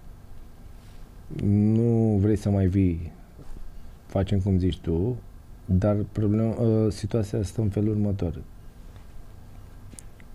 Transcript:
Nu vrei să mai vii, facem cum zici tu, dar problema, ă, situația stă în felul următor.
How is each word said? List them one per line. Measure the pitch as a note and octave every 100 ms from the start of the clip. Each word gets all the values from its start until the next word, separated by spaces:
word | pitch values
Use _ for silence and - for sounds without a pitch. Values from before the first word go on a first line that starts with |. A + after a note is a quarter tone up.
| - - - - - - - - - - - - - D3+ G2+
Nu | G2+ G#2 A2+ A#2 A2+ A2+ G#2
vrei | G2+ G#2
să | G#2
mai | G2+ F#2+
vii, | G2 F#2+ E2 E2 - - - - - - - - - -
facem | G2 F#2+ G2+
cum | G2 F#2
zici | F2+ D#2+
tu, | - E2 A2 A#2+ - - - - -
dar | F#2 G#2 G#2 G2+
problema, | - G#2+ G#2+ A2+ G#2+
ă, | A2+ A2 A2
situația | - G2+ A#2 G#2 A#2
stă | G2 -
în | G#2+
felul | G2+ G#2+
următor. | G#2+ G#2 G2+ F2 D#2 - - - - - - - - - - - - - - - - - - -